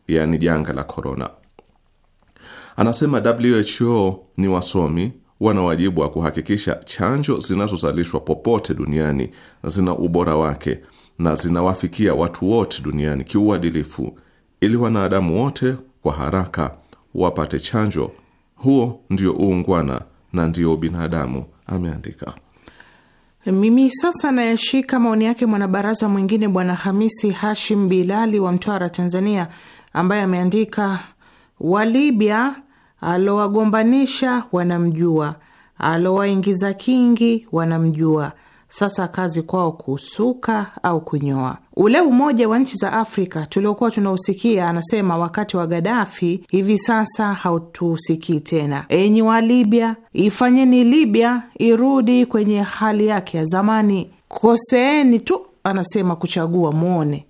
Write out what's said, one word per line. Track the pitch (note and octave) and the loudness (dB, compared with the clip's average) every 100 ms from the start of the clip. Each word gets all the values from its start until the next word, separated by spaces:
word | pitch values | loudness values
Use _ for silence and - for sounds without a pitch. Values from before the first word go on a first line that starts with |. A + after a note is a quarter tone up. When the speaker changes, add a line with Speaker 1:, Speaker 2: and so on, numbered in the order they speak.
| - | -2
Speaker 1:
yani | D#2+ D#2+ D#2+ | 0 0 0
janga | E2 D#2 D#2 | 0 0 -4
la | C2+ | -6
corona. | C#2 - C2+ C2+ A#1+ - _ _ _ _ _ _ _ _ _ _ - - - - | -8 -8 -8 -8 -10 -14 _ _ _ _ _ _ _ _ _ _ -20 -20 -10 -2
Anasema | A2+ A#2 D3 B2 | 0 0 0 2
W | A2+ A#2 B2 A2 | 0 2 2 2
H | G#2 - | 0 -2
O | A#2+ A2+ F#2+ F#2+ - - | 0 2 0 -2 -8 -4
ni | F#2+ | 0
wasomi, | F2+ - F#2+ D2+ E2+ A2+ - _ - | 0 -2 -2 0 -2 -4 -8 _ -2
wana | G#2+ G2 | 0 2
wajibu | F2+ E2 F#2 D#2+ | 0 0 0 0
wa | D2 | -2
kuhakikisha | E2 D#2+ D#2+ - G2+ F2+ - | -2 -4 -4 -4 -4 -4 -6
chanjo | - - G2 C#3 C#3+ C#2 | -8 -4 -2 -2 -2 -4
zinazozalishwa | - F#2+ G#2 F2 D#2+ D#2+ E2 D2+ | -2 -2 -2 -2 -2 -2 -2 -4
popote | - D2+ A2 A2 - | -4 -4 0 -2 -2
duniani | D#2 C#2+ D2+ D2+ C#2 A#1+ - - _ | -6 -4 -2 -2 -2 -6 -10 -20 _
zina | D#2 F#2+ F2+ | -6 -2 -2
ubora | E2 E2+ F2 E2 D#2 | 0 0 0 0 0
wake | D#2 C#2+ C#2 - - _ _ - | -2 -4 -6 -8 -10 _ _ -4
na | E2+ | -2
zinawafikia | D2+ E2+ E2+ F#2 F#2+ F2+ - G2+ | 0 -2 0 0 -2 -6 -2 0
watu | C#2+ E2+ - F#2+ | 0 -2 -2 0
wote | A2+ - - | 0 -2 -6
duniani | D2 D2 D2+ C#2 | -6 -4 -4 -4
kiuadilifu, | - G2+ G#2 F#2 E2+ D#2 D2 - A#1+ - _ _ _ - | -2 0 2 0 -2 -4 -6 -8 -10 -12 _ _ _ -2
ili | G#2 A#2+ | 0 2
wanadamu | A2+ G#2+ F#2+ G2 F2 F#2 | 0 0 0 0 0 0
wote | C3+ - B2+ B2+ - _ | -2 -2 -4 -4 -10 _
kwa | D2+ | -4
haraka | C#2+ C#2+ F#2+ F2+ F2 C#2+ - _ _ _ | -4 -2 -2 -4 -4 -6 -8 _ _ _
wapate | - F2 D#2+ D2+ D2+ | -2 -2 0 -4 -4
chanjo. | - A2+ G#2+ D#2+ G#1+ - _ _ _ _ | -4 -2 -2 -2 -6 -8 _ _ _ _
Huo | C3+ C#3 A#2+ - - | 2 2 0 -4 -4
ndio | G2 F#2 | -2 0
uungwana | - F#2+ F2+ F2+ F2 C#2+ B1+ - _ _ | 0 0 0 0 0 0 -4 -10 _ _
na | F2+ E2 | -2 -2
ndio | E2+ E2 D#2+ | 0 0 0
binadamu, | E2 E2+ E2 E2 C2 C2 - _ - | -2 -6 -6 -4 -6 -8 -12 _ -8
ameandika. | F#2 E2+ D2+ - - - - _ _ - - - _ _ _ _ _ F#3+ | -6 -6 -8 -12 -14 -16 -18 _ _ -20 -20 -20 _ _ _ _ _ -2
Speaker 2:
Mimi | F#3+ A3 B3 C4 | 2 4 4 4
sasa | - F4 E4+ D4 | 2 -2 0 0
nayashika | B3 A3+ A3+ - C4 C4 B3+ | 0 0 -2 0 -2 0 0
maoni | A#3 A3 | 2 2
yake | A3 A#3 A#3+ | 0 0 0
mwanabaraza | G3+ G3 G3 G#3 A3 G#3+ | 0 0 0 -2 -2 0
mwingine | G3 F#3+ G#3+ G#3+ | 0 0 0 0
Bwana | F3+ F3+ | 0 0
Hamisi | F3+ G3 G3 A3 - G#3 | -2 -2 0 0 0 -2
Hashim | F3 G#3+ G#3+ - G3+ F#3+ | -2 -4 -2 -2 0 2
Bilali | F#3 F3+ G#3 A3+ G#3 | 2 2 0 0 0
wa | F#3 | 0
Mtwara, | F3+ G#3+ F#3+ F3 | -2 -2 -4 -4
Tanzania, | F3 F3+ F#3 G#3 G3+ E3 - - - _ | -4 -2 0 0 -2 -4 -10 -20 -20 _
ambaye | D3+ F3+ G#3 | -2 0 0
ameandika, | F#3+ F3+ F3+ G#3 G#3+ - G3 F#3 - _ _ _ _ - | 0 0 2 0 0 -2 -2 -4 -8 _ _ _ _ -6
"Wa | E3 G3+ | -2 0
Libya | A3+ B3+ D4 G#3+ G#3+ G#3+ C4+ C4+ - _ _ - | 2 2 2 2 2 2 -2 -4 -14 _ _ -8
alowagombanisha | E3 F3+ G3 G#3 G#3 G#3+ A3 A3 A3+ C4+ C4 - B3+ B3 A#3 | -4 0 2 0 0 2 2 2 4 4 2 0 -2 -2 -2
wanamjua, | F3+ F3 F3 E3+ D#3+ F3 D#3 D3+ E3 _ _ _ - | -2 0 0 0 0 2 2 -2 -6 _ _ _ -6
alowaingiza | D#3 E3 F#3 F#3+ G3+ F#3+ G3 F#3 G3 | -2 0 0 0 0 0 0 0 -2
kingi | G3 - B3+ A#3+ A3+ A#3 A3+ - | -2 0 2 4 4 2 0 -2
wanamjua. | D#3+ E3 E3 D#3+ D3+ D#3+ D#3 D3 - _ _ _ | -2 0 0 0 2 2 2 -2 -10 _ _ _
Sasa | - G3+ G3+ F3 | -4 -4 -2 -6
kazi | F#3 F3+ E3 | -4 -4 -4
kwao | D#3+ F#3 E3+ | -2 -2 -2
kusuka | E3 - C#3 - - A#3+ B3+ A#3 G#3+ F#3+ - | -4 -6 -8 -6 -2 -2 -2 -2 -2 -4 -4
au | F3+ D#3+ | -2 -2
kunyoa. | E3 D3 C#3+ C3+ B2+ - _ - | -4 -4 -2 -2 -4 -8 _ 2
Ule | G#3 D4+ | 4 4
umoja | D#4+ B3 D4 A#3+ A3 | 4 4 4 2 2
wa | A#3 | 2
nchi | C4 G3+ | 0 -2
za | G3 | -2
Afrika | - A3 - F#3 D#3+ D3+ | -2 -2 -4 -4 -4 -4
tuliokuwa | G3 G3+ G3+ A#3 | -2 0 0 -2
tunausikia," | G#3+ G3 F#3 G3+ F#3+ A#3 G3 F3 | 0 0 0 -2 0 0 2 0
anasema, | E3+ E3 A3 F#3 E3+ | -2 -2 0 0 0
"wakati | E3+ G#3+ G#3 F3+ | -2 -4 -4 -2
wa | E3 | -2
Gaddafi, | E3+ F#3+ A#3+ F#3+ - F3 F3+ - | -2 0 0 -2 -2 -2 -2 0
hivi | F#3+ G3 G3+ | 0 2 2
sasa | - A3+ G#3 - G#3 | 2 0 0 -2 -2
hautusikii | F#3+ F3+ E3+ E3 - E3+ D#3+ - D#3+ - D#3 | -2 -2 -2 -4 -4 -2 -2 -2 -2 -2 -4
tena. | - E3 D3 C#3 - | -2 -2 -2 -4 0
Enyi | E3+ G3+ A3 | 2 4 4
wa | A3 A3+ | 4 4
Libya, | A3+ B3 G#3+ A#3 A3+ A3 _ | 4 4 4 2 2 -4 _
ifanyeni | - G3+ - B3 B3+ C4 B3 | 0 0 2 4 6 6 6
Libya | A#3+ D#4 A#3+ A3 A#3 B3 - - | 6 4 4 4 2 0 -4 0
irudi | A#3 A3+ C4+ C4+ A#3 B3 B3 | 2 4 4 4 4 4 2
kwenye | A3 G#3 G#3 | 2 2 0
hali | G3 - G#3+ G#3 G#3+ | -2 -2 0 2 2
yake | G#3 F#3 E3 | 0 -4 -4
ya | |
zamani. | D#3+ F#3 G#3 A3 G#3 F#3+ - _ - | -2 0 2 2 2 0 -4 _ -16
Koseeni | - A3+ A#3+ - B3 C4+ D4+ C4 A#3 | 0 2 4 2 2 2 4 4 4
tu," | - F#4 - _ | 2 -4 -6 _
anasema, | F#3+ F#3+ F3 G#3+ F3+ E3+ | -4 -2 -2 0 0 -2
"kuchagua | F3 F3 E3 F3 D#3+ | -4 -2 0 0 0
muone. | D#3 F3 F3 D3 D3 | 0 0 0 -2 -4